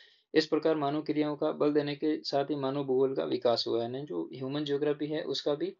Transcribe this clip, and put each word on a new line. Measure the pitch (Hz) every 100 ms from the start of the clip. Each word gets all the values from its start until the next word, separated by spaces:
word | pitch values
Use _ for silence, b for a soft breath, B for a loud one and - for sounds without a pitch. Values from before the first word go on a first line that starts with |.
| B B B 156
इस | 156
प्रकार | 151 160 156
मानव | 143 151
क्रियाओं | 147 147 151 147
का | 156
बल | 156 147
देने | 147 147 143
के | 156 156
साथ | - 143 139
ही | 147
मानव | 135 139
भूगोल | 139 131 135 131
का |
विकास | 156 - 120 117 120
हुआ | 117
है, | 117
नहीं, | 127 147
जो | 175 160
human | 131 131 147 147
geography | 143 147 147 151
है, | 156
उसका | - 139 147 147
भी | 180 -